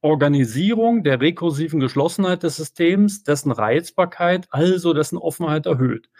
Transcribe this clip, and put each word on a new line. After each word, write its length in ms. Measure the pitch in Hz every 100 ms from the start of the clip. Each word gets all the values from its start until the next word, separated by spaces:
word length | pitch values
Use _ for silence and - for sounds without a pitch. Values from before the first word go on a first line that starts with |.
Organisierung 1000 | 151 151 143 143 117 123 196 226 233 233
der 180 | 147 131
rekursiven 580 | 151 175 170 147 160 156
Geschlossenheit 640 | 131 139 165 185 185 180
des 120 | 160 147
Systems, 680 | 151 - 170 190 208 202
dessen 280 | - 147 143
Reizbarkeit, 960 | 123 107 143 175 - 180 - 175 180 -
also 440 | 135 175 185 170
dessen 240 | 151 151 175
Offenheit 500 | 165 - 160 151 175
erhöht. 420 | 131 127 113 -